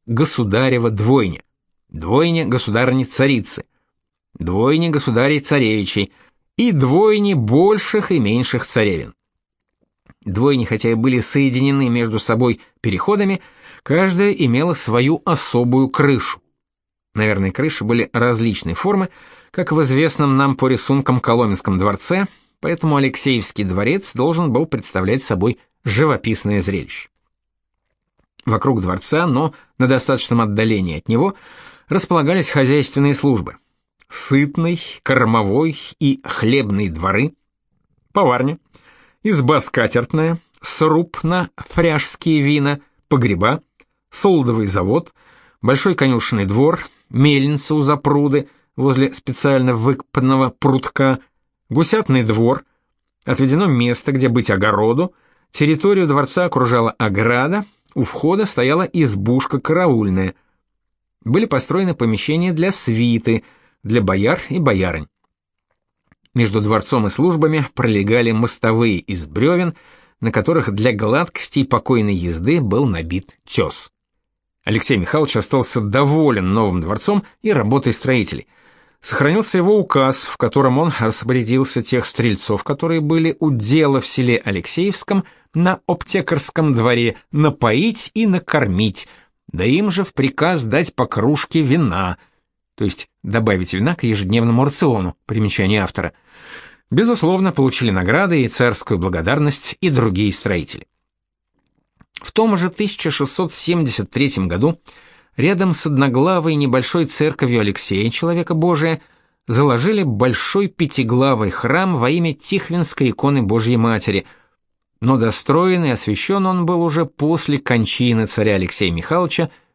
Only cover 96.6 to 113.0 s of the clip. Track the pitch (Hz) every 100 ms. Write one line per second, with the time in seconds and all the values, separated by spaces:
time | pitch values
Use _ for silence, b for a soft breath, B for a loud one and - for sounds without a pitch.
96.6 | B B B 135 226 240 160 185 190 151
97.6 | 135 - 117 95 90 143 196 160 120 -
98.6 | 123 110 - 98 92 85 82 147 147 -
99.6 | - - 185 127 113 92 104 - 110 90
100.6 | 71 - - _ _ _ _ _ _ _
101.6 | _ _ _ _ _ - - - 220 196
102.6 | 180 - 208 - 165 - 139 - 180 -
103.6 | - 175 139 107 98 123 139 - 92 87
104.6 | 147 165 B B B B B - 151 185
105.6 | 190 160 160 135 139 123 165 180 160 147
106.6 | 139 127 123 175 147 - 151 - 131 120
107.6 | 104 98 - 98 110 - 170 170 165 160
108.6 | 175 156 160 160 b b b b - 117
109.6 | 143 117 165 214 160 104 127 113 - 196
110.6 | 202 - 151 - 113 123 135 120 104 -
111.6 | 120 160 190 151 123 170 170 139 - 196
112.6 | - 175 156 -